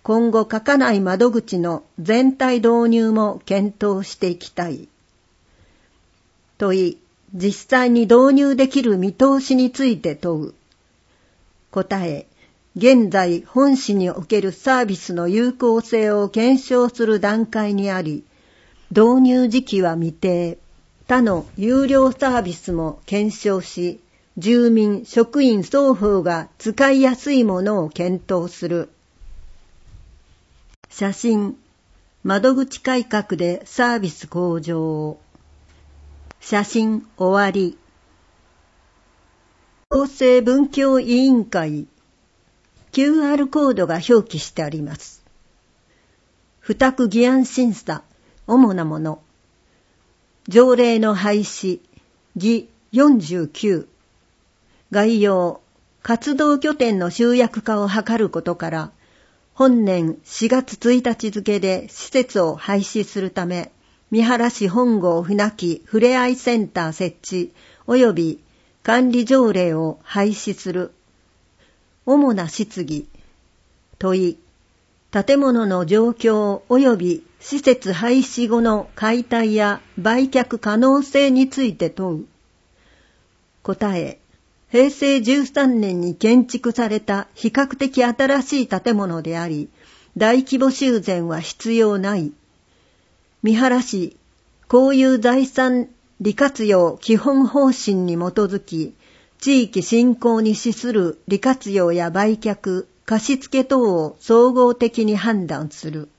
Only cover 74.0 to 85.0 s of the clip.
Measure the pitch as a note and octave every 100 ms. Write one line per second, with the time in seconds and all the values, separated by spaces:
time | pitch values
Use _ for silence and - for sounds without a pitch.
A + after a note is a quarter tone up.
74 | F#3 F#3 F3+ D#3+ _ _ _ _ _ _
75 | _ G3+ G3+ C#4 C4+ A#3 G#3 F#3 D#3+ G#3
76 | A#3 A#3 A3+ G#3+ G#3 G3 _ B3+ C4+ G#3
77 | F3 D#3+ _ _ - C#4+ C4+ B3 F#3 E3+
78 | A#3 C4 C4 - A#3 A#3 A3+ G#3+ F#3+ -
79 | A3 A#3+ A#3+ A#3 A3 G#3+ G#3 G3+ _ -
80 | G3 A#3+ C4 C4 B3 A3+ G#3+ G#3+ C4 C#4
81 | C#4+ C#4 C#4+ B3+ C4 C4+ B3+ E3 E3 -
82 | F#3 D#3+ - _ _ _ _ _ _ _
83 | _ _ _ _ _ _ - F#3+ G#3 F3+
84 | C#3+ - _ _ _ _ _ A#3+ C#4 C#4